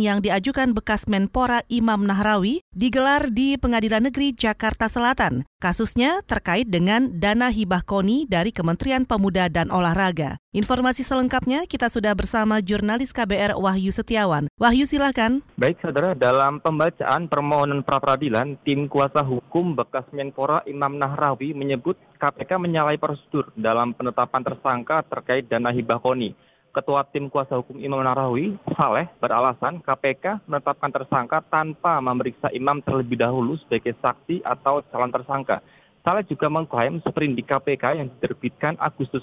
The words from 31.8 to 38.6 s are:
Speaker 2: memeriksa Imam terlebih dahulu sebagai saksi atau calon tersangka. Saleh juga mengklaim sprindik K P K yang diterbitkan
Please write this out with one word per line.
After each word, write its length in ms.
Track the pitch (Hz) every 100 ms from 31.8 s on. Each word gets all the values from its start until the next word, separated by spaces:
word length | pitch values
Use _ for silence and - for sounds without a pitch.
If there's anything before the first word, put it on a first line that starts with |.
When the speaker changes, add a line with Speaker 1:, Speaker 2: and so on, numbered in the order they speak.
| 175 151
Speaker 2:
memeriksa 480 | 127 123 - - 151
Imam 320 | 123 139 143
terlebih 400 | - 135 120 120
dahulu 400 | 120 131 120 160
sebagai 320 | - 117 123 117
saksi 400 | 127 - - 175
atau 400 | - 123 139 143 -
calon 240 | 123 123
tersangka. 480 | 127 123 135 135 101 - _ _ _
Saleh 240 | 170 202
juga 240 | 190 143 151
mengklaim 560 | 160 160 120 127 165
sprindik 400 | - - 151 123
K 160 | - 135
P 160 | - 131
K 240 | 123 156
yang 80 | 131 -
diterbitkan 640 | 127 - 123 -